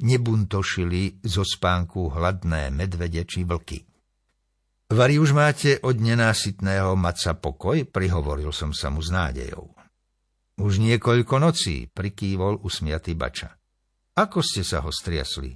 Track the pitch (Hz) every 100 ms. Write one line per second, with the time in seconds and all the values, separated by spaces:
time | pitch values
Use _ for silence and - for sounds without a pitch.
0 | 120 127 117 113 95 98 92 - 87 90
1 | 95 - 113 90 98 - 90 90 85 95
2 | 85 78 87 95 85 80 67 69 95 87
3 | 87 82 87 92 87 85 - - - _
4 | _ _ _ _ _ _ _ _ - 110
5 | 127 147 156 147 147 147 143 135 127 123
6 | 113 117 113 107 98 95 98 98 95 95
7 | 87 87 87 80 73 67 92 156 131 95
8 | 92 87 73 73 76 - 76 71 73 73
9 | 80 92 78 64 62 - 80 _ _ _
10 | _ _ _ _ _ - 101 95 110 117
11 | 120 120 117 135 160 165 - 69 58 -
12 | 98 - 98 95 95 104 98 - 76 78
13 | - 80 64 - - _ _ _ _ _
14 | _ - 208 180 - - 87 82 78 71
15 | - 80 67 - 69